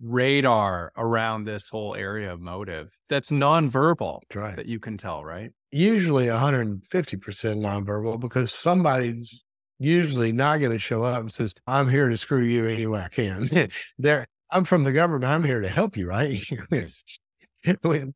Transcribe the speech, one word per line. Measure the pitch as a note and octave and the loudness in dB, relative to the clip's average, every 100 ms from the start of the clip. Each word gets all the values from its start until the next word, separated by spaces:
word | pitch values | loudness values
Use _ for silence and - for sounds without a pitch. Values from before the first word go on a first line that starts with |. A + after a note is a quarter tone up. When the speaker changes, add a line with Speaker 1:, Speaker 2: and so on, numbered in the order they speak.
Speaker 1:
radar | A#2 B2 C3 C#3+ C3 A2+ G2+ F2+ E2+ - | -4 2 4 4 4 4 2 -2 -6 -4
around | A#2 A2+ A2+ A2 | 0 0 0 -4
this | G#2+ G#2 - | -6 -8 -8
whole | A2 G#2 | -8 -8
area | G2 G2 G#2+ G2+ | -6 -6 -6 -8
of | F2 | -10
motive | E2+ F2+ G2 D#2+ D#2 _ - | -10 -10 -8 -10 -12 _ -4
that's | C#3+ - | -4 0
nonverbal | C#3+ C#3 E3 D3+ C3 D#3 E3 F#2 C2+ - | 2 4 4 2 4 2 2 -2 -8 -10
Speaker 2:
That's | G2+ | -10
right. | G#2+ F#2+ | -8 -8
Speaker 1:
that | - | -8
you | A2+ | -8
can | A2+ G#2 | -8 -10
tell, | F#2 D#2 | -8 -10
right? | D2+ F2 A2+ _ _ | -10 -12 -14 _ _
Speaker 2:
Usually | C#3+ G3 A3 F3 C#3 B2 | 2 4 4 2 2 2
a | A2+ | 2
hundred | C#3 C3+ A2 G2 - | 2 2 0 -6 -4
fifty | F#3 D#3 F#2+ | -4 -4 -8
percent | - G2+ A2+ G#2+ | -10 -6 -4 -2
nonverbal | G#2 G2+ G2+ G#2 A2+ A2+ | -2 -2 -2 -4 -4 -4
because | B2 C3 A#2 | -4 -2 -2
somebody's | - E3 F#3 D#3+ C3 A#2+ A#2 A#2 - _ _ _ - | 0 2 4 4 2 0 -4 -10 -18 _ _ _ -4
usually | C#3 F3 D#3+ B2+ A2+ | 2 2 2 2 2
not | A#2 C#3+ D#3 | 2 2 2
gonna | C3+ A2+ | 0 0
show | - A2+ | -2 -2
up | A#2+ A#2+ | 0 -2
and | A2+ | -4
says, | - A2 - - | -4 -6 -6 -2
"I'm | C3+ B2+ | 2 4
here | C#3 C3 | 4 4
to | A2+ | 2
screw | - C3+ | 0 2
you | A#2+ A#2+ A2+ | 4 2 2
any | A2+ A2 | 0 -2
way | G#2+ | -2
I | F#2 | -4
can." | - G#2 F#2+ B2 | -2 -2 -2 0
<laughs> | E3+ A2+ - - - | 2 0 -2 -14 -2
They're, | C#3 D3 A#2+ _ - | 2 2 -2 _ -2
"I'm | F3+ | 0
from | F#3 F3 | 4 4
the | C3+ | 4
government. | C#3 F3 D3 B2+ | 4 2 2 0
I'm | D#3 | 2
here | D3+ B2 | 2 0
to | F#2+ | 0
help | A2+ G#3 G#2+ | 0 0 -2
you," | F2 | -4
right? | G2 D3 G#2+ - | 0 0 -2 -6
<laughs> | A#2+ - C#3+ E2 - - - _ _ _ _ - - | -8 -2 -2 -2 -12 -16 -20 _ _ _ _ -2 0
When | E3 D3+ C3+ | 2 0 -2